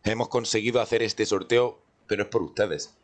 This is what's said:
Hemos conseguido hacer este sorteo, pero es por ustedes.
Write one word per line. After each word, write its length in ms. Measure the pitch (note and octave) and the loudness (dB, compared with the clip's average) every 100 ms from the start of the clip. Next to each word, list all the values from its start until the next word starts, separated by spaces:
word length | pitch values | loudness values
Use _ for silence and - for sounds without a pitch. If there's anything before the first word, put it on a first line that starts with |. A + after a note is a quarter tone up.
Hemos 240 | G#2 A2+ A#2 | -2 -2 -2
conseguido 540 | B2 A2+ A2 A2 A#2+ | -2 0 -2 0 0
hacer 200 | G#2+ A2+ | 2 0
este 220 | A2 - | 0 0
sorteo, 560 | G#2+ G2 - A#2 B2 - _ _ - | 0 0 2 2 2 -4 _ _ -6
pero 180 | G2+ | -4
es 40 | G#2 | 0
por 140 | A#2 | -2
ustedes. 520 | D#2+ - G#2 F2+ - _ | -2 -2 -2 -2 -8 _